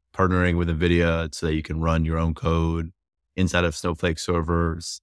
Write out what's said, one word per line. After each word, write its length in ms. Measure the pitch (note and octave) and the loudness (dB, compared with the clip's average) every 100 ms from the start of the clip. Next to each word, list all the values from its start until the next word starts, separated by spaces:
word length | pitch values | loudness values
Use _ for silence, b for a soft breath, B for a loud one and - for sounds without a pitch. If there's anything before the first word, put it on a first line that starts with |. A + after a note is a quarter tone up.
| _ | _
partnering 460 | - F#2 F2+ F2+ E2+ | 0 2 4 2 2
with 100 | E2+ | 0
nvidia 640 | D#2+ F2 E2+ E2+ E2 E2 | 0 2 4 2 0 -4
so 120 | - E2 | -4 -2
that 80 | |
you 80 | D#2 | -2
can 180 | D#2 D#2 | -4 -2
run 240 | E2 E2 | 0 2
your 140 | D#2+ E2 | 0 0
own 160 | E2 | -2
code 560 | E2 E2+ E2 E2 E2 D#2+ - _ _ _ - | -2 0 0 0 -2 -6 -12 _ _ _ -2
inside 280 | F2+ F2 | 0 2
of 100 | F2 | 0
Snowflake 440 | - F2+ E2 F2+ E2 | 0 -4 -2 -2 -2
servers 800 | - E2+ D#2+ E2+ E2+ E2 - - | -2 -2 0 0 0 -4 -10 -14